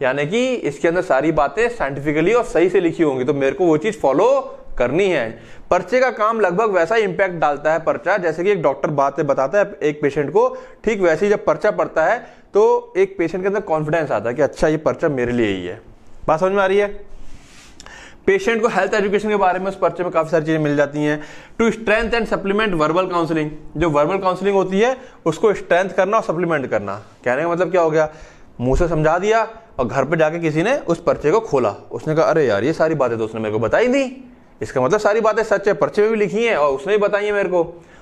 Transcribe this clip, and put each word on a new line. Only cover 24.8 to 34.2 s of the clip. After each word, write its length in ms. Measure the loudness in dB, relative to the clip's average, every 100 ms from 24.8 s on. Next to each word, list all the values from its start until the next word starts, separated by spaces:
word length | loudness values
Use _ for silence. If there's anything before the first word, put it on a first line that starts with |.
है 160 | 2 0 -8 -6 -4
उसको 280 | 0 2
स्ट्रेंथ 360 | 0 0 0 2
करना 260 | 0 0 0
और 60 |
सप्लीमेंट 440 | 0 -2 0 -2 0
करना। 360 | -2 -4 -8 -12 -8
कहने 180 | -2 0
का 60 | 0
मतलब 220 | 0 0
क्या 100 | 2
हो 100 | 2
गया, 220 | 2 0 -4 -20 -20 -20 -6
मुंह 160 | 0 2
से 120 | 2
समझा 300 | 2 2 2
दिया 300 | 2 2 0 -6 -12 -4
और 80 | -2
घर 160 | 0
पे 120 | 0 2
जाके 220 | 2 0
किसी 240 | -2 0
ने 140 | 0 -2
उस 240 | -2 -2
पर्चे 280 | 0 0 2
को 100 | 0
खोला, 300 | 2 0 0
उसने 440 | -2 -8 -10 -2
कहा, 100 | 0
"अरे 220 | 2 2 2
यार, 180 | 2
ये 80 | 0
सारी 220 | 0 0
बातें 240 | 2 0 0
तो 60 |
उसने 160 | -4 -4
मेरे 120 | -4
को 60 | -2
बताई 300 | 0 2 2
नहीं, 220 | 0 -2 -8